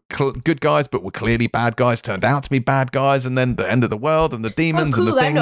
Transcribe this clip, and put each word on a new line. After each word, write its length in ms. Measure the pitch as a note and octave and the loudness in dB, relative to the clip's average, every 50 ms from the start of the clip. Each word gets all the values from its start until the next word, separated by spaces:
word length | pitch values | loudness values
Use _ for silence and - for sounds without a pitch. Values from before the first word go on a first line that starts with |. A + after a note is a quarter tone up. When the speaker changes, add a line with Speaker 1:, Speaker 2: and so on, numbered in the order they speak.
| _ _ | _ _
Speaker 1:
cl-, 220 | - - C#3+ C#3 A2+ | -4 -2 -2 -2 -2
good 260 | A#2+ - D#3+ E3 C3+ | -2 -2 -2 -2 0
guys 300 | - D3+ D3+ D3+ C#3+ - | 0 2 2 2 0 -2
but 140 | - - - | -4 -6 -6
were 80 | F#2+ | -8
clearly 360 | - - - A2+ A#2 A2+ A#2 | -10 -4 -2 0 0 0 0
bad 300 | A2+ - A#2+ A#2+ A#2+ A2+ | 0 0 0 -2 -2 0
guys 240 | - B2+ B2 A#2+ - | 2 0 0 0 0
turned 240 | - - G2+ F#2+ F#2 | -4 -6 -4 -2 0
out 180 | A2+ C#3 C#3+ C3 | 0 0 0 -2
to 60 | - | -2
be 100 | C#3+ C3 | -2 0
bad 320 | A#2+ - C3+ C3+ C3 B2+ | 0 2 0 0 0 0
guys, 340 | - C3+ C3+ C#3 C#3 C3+ B2+ | -2 0 2 2 2 2 0
and 120 | B2+ B2+ | -2 0
then 180 | C3 B2+ B2+ A#2+ | 0 0 0 0
the 140 | - F#2+ F#2 | -2 -2 0
end 140 | A2 B2+ A#2+ | 2 2 2
of 40 | - | 2
the 60 | A2 | 0
world 360 | G#2+ B2 D3+ D#3+ D#3+ D#3+ D3+ B2+ | -2 0 0 2 2 2 0 -2
and 100 | A2+ A2+ | -4 -6
the 60 | A2 | -6
demons 460 | - - - E3 D#3+ - D#3 D3+ - - | -2 0 0 0 2 0 0 0 0 0
Speaker 2:
Oh, 60 | - | 0
cool. 20 | |
Speaker 1:
and 100 | - - | 2 2
the 40 | - | 2
Speaker 2:
I'm 120 | D#3 D3 D3 | 2 2 2
not 60 | - | 2